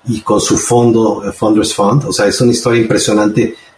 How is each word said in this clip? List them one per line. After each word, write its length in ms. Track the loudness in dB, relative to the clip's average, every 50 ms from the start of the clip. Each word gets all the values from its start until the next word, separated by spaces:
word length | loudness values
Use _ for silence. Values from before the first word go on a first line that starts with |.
| -8
y 160 | -6 -6 -4
con 180 | -2 -2 -2 0
su 180 | 0 0 0
fondo, 680 | 0 0 2 2 2 4 4 4 2 2 0 0 -4 -6
eh, 60 | -10
Founders 420 | -6 -2 0 0 2 0 0 -2 -2
Fund. 320 | -2 0 0 0 0 0
O 60 | -2
sea, 160 | -2 -2 0
es 120 | 0 0 2
una 100 | 2 0
historia 300 | 0 0 0 0 0 0
impresionante 760 | 0 0 0 -2 0 0 0 0 0 0 0 0 -2 -2 -4 -10 -18 -20 -20